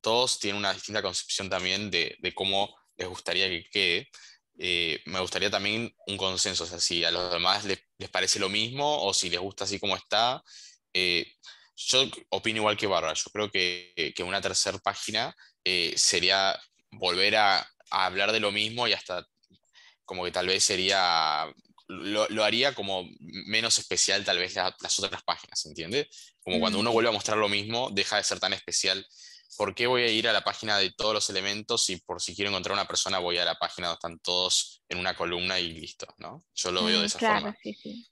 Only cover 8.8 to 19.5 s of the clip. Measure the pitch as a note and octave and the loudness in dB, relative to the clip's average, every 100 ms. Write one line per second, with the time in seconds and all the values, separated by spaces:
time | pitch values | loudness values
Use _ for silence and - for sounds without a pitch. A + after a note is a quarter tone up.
8.8 | C#3+ D3+ G2 F#2+ F2+ F2 F#2+ - G2 G2 | -2 0 0 0 0 -2 -4 -6 -6 -2
9.8 | G#2 F#2+ - G#2+ A#2+ C#3 _ - - _ | -2 -2 0 2 2 0 _ -20 -20 _
10.8 | _ F#2 F#2 F2 - _ - - _ - | _ 0 2 2 -2 _ -20 -20 _ -10
11.8 | - C3 C3+ - - G2 A2+ A2 G#2+ G#2 | 0 2 2 -4 -6 -2 -2 0 0 2
12.8 | G#2 F2+ D#2+ D#2 - G#2 G#2 G2 F2+ F2+ | 2 2 0 -2 -4 -4 -2 0 0 -2
13.8 | F2+ F2+ D2+ - F2+ G2 F#2+ F#2+ G2+ F#2+ | -8 -4 -4 -2 -2 -2 0 0 0 0
14.8 | - G2+ - G#2+ C3 - - _ - F#2 | -4 -4 -4 -2 -4 -8 -20 _ 0 2
15.8 | E2 - - F#2+ F2+ G2 F#2+ - - _ | 2 2 4 4 4 4 4 0 -8 _
16.8 | _ G#2 F#2 F2 G2+ A2 G2+ F#2 - _ | _ -4 0 2 4 6 6 4 0 _
17.8 | - G2 F#2 F#2 G2+ A2 G#2 G2+ G#2+ A#2 | -2 0 0 0 0 2 0 0 -2 -2
18.8 | A#2 G2 - F2+ - _ _ | 0 0 -2 -8 -8 _ _